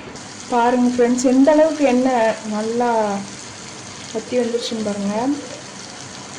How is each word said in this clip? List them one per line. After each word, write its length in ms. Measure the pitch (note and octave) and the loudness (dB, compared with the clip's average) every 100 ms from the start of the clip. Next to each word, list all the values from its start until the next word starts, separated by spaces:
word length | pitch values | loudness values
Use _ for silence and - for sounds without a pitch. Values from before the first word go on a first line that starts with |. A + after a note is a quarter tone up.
| - - - - - | -16 -16 -16 -16 -2
பாருங்க 360 | B3 A#3+ B3 B3 | 2 4 4 4
ஃப்ரெண்ட்ஸ், 320 | B3 A#3+ B3 C4 | 4 2 4 4
எந்த 180 | C4 C#4+ | 6 8
அளவுக்கு 280 | D4+ D#4+ D4+ C4+ | 8 6 4 2
எண்ணெய் 440 | B3 B3+ B3 A3 G#3+ A3 | 4 4 4 2 0 -4
நல்லா 380 | G#3 A3 A#3 A#3+ A3+ G#3 G3 G3 - - - - - - - - | -4 -2 0 2 2 0 -2 -8 -14 -16 -16 -16 -16 -16 -16 -10
வத்தி 220 | A3+ - B3 | -10 -4 -2
வந்துருச்சுன்னு 460 | A3+ A#3 - A3+ G#3+ | 0 -2 -4 -4 -4
பாருங்க. 280 | G3+ G3 G#3+ C4 D4 - - - - - - - - - | -2 -2 0 -2 -2 -6 -14 -14 -16 -16 -16 -16 -16 -16